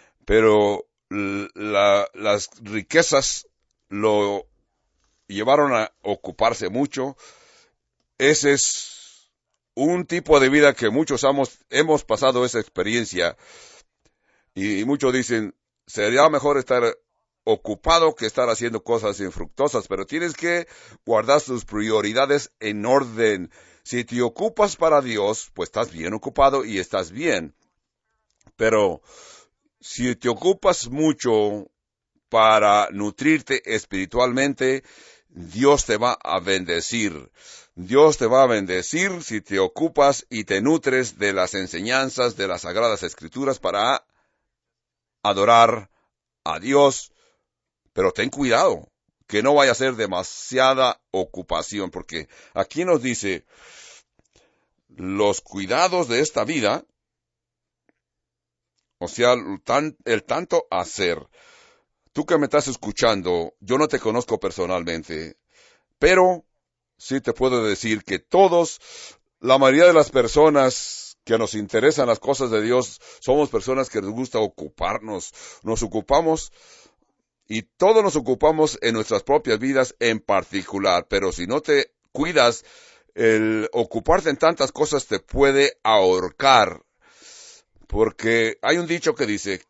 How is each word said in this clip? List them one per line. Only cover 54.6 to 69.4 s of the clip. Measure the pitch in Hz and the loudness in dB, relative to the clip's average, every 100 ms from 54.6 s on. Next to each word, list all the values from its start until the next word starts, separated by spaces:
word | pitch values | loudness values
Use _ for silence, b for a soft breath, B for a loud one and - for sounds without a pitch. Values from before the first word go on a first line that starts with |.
| _ _ _ | _ _ _
"Los | 82 92 98 104 95 | -14 -8 -2 0 -2
cuidados | - 98 95 127 180 180 123 | -8 -12 -6 -2 0 -2 -2
de | 117 | -2
esta | 151 - | -2 -4
vida", | 110 156 104 - - _ _ _ _ _ _ _ _ _ _ _ _ _ _ _ _ _ _ _ _ - | -4 -2 -2 -4 -8 _ _ _ _ _ _ _ _ _ _ _ _ _ _ _ _ _ _ _ _ -14
o | 87 | -12
sea, | - 123 | -2 2
el | 123 87 98 | 2 -2 -12
tan-, | - 127 156 - | -2 -2 -2 -8
el | - 110 | -4 -4
tanto | - 143 180 170 - | -2 -6 -2 -2 -2
hacer. | 92 87 - 90 82 - b b b b b b _ _ | -6 -6 -4 -4 -4 -8 b b b b b b _ _
Tú | - 147 | -8 0
que | 165 | 0
me | |
estás | 143 147 135 | 2 0 -2
escuchando, | 123 107 - 117 101 90 87 82 _ | -8 -10 -2 0 0 -2 -2 -4 _
yo | 98 131 | -4 0
no | 151 | 0
te | 131 | -2
conozco | 110 117 117 110 | -2 -4 -2 -4
personalmente, | 98 90 87 92 85 82 78 78 80 - _ b b b b - | -4 -6 -4 -4 -4 -8 -8 -10 -10 -16 _ b b b b 0
pero | 156 185 185 175 _ _ _ _ _ _ | 2 4 4 2 _ _ _ _ _ _
sí | - 135 | -8 -6
te | 127 | -4
puedo | - 131 123 | -2 0 0
decir | 107 98 113 107 | -2 -2 -2 -4
que | - 92 | -4 -8
todos, | _ 175 190 170 165 - B B B B _ _ | _ 4 4 4 0 -4 B B B B _ _